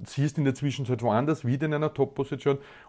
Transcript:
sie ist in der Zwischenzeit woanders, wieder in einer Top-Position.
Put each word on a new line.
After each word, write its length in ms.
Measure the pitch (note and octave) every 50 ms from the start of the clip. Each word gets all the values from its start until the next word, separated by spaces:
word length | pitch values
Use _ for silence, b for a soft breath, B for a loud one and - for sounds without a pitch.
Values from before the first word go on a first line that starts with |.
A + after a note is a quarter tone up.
| -
sie 180 | - - C3+
ist 140 | C#3 D3+ -
in 80 | D#3+ C#3+
der 100 | C#3 B2+
Zwischenzeit 480 | - C#3+ C#3+ A#2 C#3+ C3 B2 B2+ G#2+
woanders, 440 | A#2+ A2+ G#2 A#2+ C#3+ D3+ D#3 - -
wieder 180 | A#2+ C3 C#3 D#3
in 80 | D3+
einer 220 | D3+ D3 D#3 D3+ -
Top-Position. 640 | - C3 B2+ - - C3+ - D3+ B2+ - C#3+ C#3 C#3 b b b b b